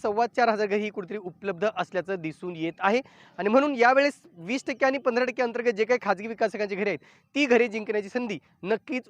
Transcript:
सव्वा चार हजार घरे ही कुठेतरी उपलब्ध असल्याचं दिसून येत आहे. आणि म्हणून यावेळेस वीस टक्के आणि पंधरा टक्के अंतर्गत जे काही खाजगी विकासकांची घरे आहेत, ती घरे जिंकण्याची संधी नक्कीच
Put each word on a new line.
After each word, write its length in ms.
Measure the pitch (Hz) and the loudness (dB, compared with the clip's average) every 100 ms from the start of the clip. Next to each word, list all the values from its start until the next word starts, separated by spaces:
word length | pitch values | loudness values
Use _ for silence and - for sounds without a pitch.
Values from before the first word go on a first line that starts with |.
सव्वा 240 | 226 208 233 | 0 0 0
चार 240 | - 233 | 2 2
हजार 180 | 214 208 | 2 0
घरे 120 | 208 | 0
ही 100 | 214 | -2
कुठेतरी 280 | 208 175 214 | -6 -8 -10
उपलब्ध 500 | 180 - 196 170 208 180 | -12 -8 -8 -2 -2 -2
असल्याचं 380 | 175 185 185 190 | -4 -4 -4 -4
दिसून 360 | 160 - 180 165 | -6 -8 -10 -6
येत 180 | 165 165 | -6 0
आहे. 220 | 190 247 - - - - | 0 2 -2 -12 -16 -4
आणि 120 | 202 | 2
म्हणून 260 | 247 294 254 | 4 4 4
यावेळेस 380 | 233 269 285 - - 170 | 4 6 4 0 -14 -14
वीस 260 | 170 262 - | -8 -6 -6
टक्के 180 | 240 262 | 0 0
आणि 120 | 269 | 0
पंधरा 280 | 269 233 254 | 0 0 0
टक्के 180 | 247 | -2
अंतर्गत 260 | 240 240 240 | -2 0 0
जे 160 | 202 220 | 0 0
काही 140 | 247 | 0
खाजगी 260 | 202 190 220 | 0 -2 -4
विकासकांची 480 | 208 220 208 208 190 | -4 -4 -2 -6 -4
घरे 140 | 208 | -2
आहेत, 100 | 156 - _ _ 277 | -4 -8 _ _ 0
ती 100 | 285 | 4
घरे 220 | 240 240 | 4 4
जिंकण्याची 420 | 214 208 214 196 | -2 -4 -4 -4
संधी 300 | 247 240 160 - _ | -4 -4 -6 -10 _
नक्कीच 400 | 180 220 - 254 | -4 -4 -4 -8